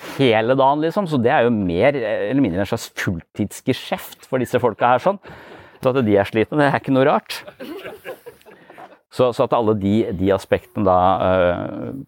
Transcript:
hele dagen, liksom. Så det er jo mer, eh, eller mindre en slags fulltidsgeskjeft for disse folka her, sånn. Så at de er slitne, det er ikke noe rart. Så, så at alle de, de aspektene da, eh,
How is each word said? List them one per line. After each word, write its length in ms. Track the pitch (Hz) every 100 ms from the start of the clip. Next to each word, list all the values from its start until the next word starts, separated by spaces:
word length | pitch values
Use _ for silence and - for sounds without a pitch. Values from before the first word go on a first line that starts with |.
| - -
hele 400 | 131 107 113 135
dagen, 240 | 135 147 165
liksom. 240 | 208 185
Så 80 | 139
det 140 | 113 147
er 80 |
jo 80 | 120
mer, 460 | 110 92 85 127 143
eh, 300 | 107 107 101
eller 100 | 135
mindre 240 | 117 85
en 60 | 101
slags 180 | 113 - -
fulltidsgeskjeft 1300 | - 82 - - 104 - - 127 - 185 - - -
for 100 | 135
disse 220 | 120 123
folka 300 | 117 101 123
her, 100 | 127
sånn. 160 | 185 202 - - - - - -
Så 80 | 127
at 80 | 131 107
de 80 | 101
er 140 | 101
slitne, 320 | - 175 151
det 80 | 139
er 100 | 117
ikke 160 | - 131
noe 140 | 135
rart. 320 | 202 - - - - 262 370 - 427 - - - - - - - - - - _
Så, 220 | - 127 117
så 80 |
at 140 | 123 127
alle 160 | 110 110
de, 140 | 98 107 110 87
de 160 | 95
aspektene 560 | 95 - 95 - - 98
da, 120 | 90 92 92 92
eh, 640 | 92 87 90 - - - 139